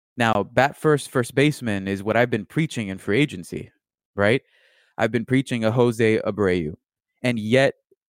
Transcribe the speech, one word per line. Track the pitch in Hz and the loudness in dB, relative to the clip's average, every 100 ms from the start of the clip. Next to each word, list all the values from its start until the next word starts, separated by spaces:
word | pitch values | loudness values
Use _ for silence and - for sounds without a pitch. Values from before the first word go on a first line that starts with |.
| _ | _
Now, | - 113 104 | -2 0 0
bat | 98 120 139 - | 0 2 0 0
first | 156 147 - | 0 0 0
first | 131 120 | -4 -2
baseman | 139 147 139 120 98 95 | 2 0 0 -4 -4 -4
is | 98 | -4
what | 101 110 | 0 2
I've | 123 | 2
been | 117 | -2
preaching | 92 156 160 127 101 | -4 -4 -4 -4 -8
in | 95 | -8
free | - 113 | -2 0
agency, | 147 90 85 - 104 _ _ _ _ | 0 -4 -10 -12 -12 _ _ _ _
right? | - 101 135 _ _ _ _ _ - | -2 0 0 _ _ _ _ _ -4
I've | 113 | -2
been | 117 | -2
preaching | 107 131 135 120 | 0 0 0 -2
a | 110 | 0
Jose | 127 123 113 110 110 | 2 2 4 2 2
Abreu. | - 101 95 90 76 95 _ _ _ _ | -2 0 0 0 -2 -10 _ _ _ _
And | 127 117 | -4 -2
yet, | 107 127 139 - _ _ | 2 2 2 -2 _ _